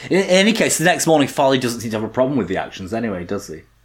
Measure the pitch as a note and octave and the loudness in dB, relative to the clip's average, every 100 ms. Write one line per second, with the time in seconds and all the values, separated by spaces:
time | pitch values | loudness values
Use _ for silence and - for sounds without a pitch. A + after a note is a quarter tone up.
0 | C3 E3+ F#3 F#3 G3+ - D#3 - D#3+ D#3+ | -2 0 4 4 4 2 0 2 2 2
1 | E3 D#3 C3+ - C#3 C3+ B2 A#2 A2+ G#2+ | 4 4 2 2 2 2 0 -4 -4 -4
2 | A2 - C3 C#3+ F2+ F2+ D2+ - F#2 A2+ | -2 0 0 0 -2 -4 -6 -10 -8 -6
3 | A2+ F#2 F2 G2 - D#2+ - _ | -4 -6 -6 -8 -8 -14 -18 _